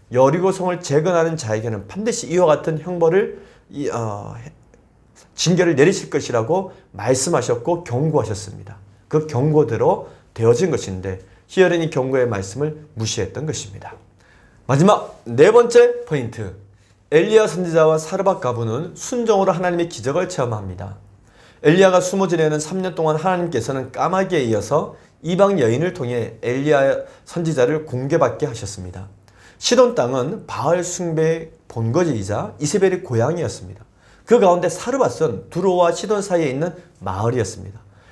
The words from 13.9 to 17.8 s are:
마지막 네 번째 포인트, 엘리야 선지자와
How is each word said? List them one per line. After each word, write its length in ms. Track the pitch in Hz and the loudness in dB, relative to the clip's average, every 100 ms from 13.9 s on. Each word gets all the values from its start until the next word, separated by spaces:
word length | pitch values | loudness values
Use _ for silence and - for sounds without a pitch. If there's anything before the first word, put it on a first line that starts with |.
| - _ _ _ _ _ _ - | -20 _ _ _ _ _ _ 0
마지막 540 | 135 190 208 - - | 4 6 4 0 -16
네 280 | - 120 156 | -2 6 8
번째 540 | 226 233 240 240 - - | 8 6 6 6 2 -4
포인트, 500 | 147 113 - 98 - - _ _ _ - | -4 -4 -8 -12 -12 -20 _ _ _ 2
엘리야 380 | 151 196 220 208 | 2 6 4 4
선지자와 500 | 165 175 160 | 0 0 4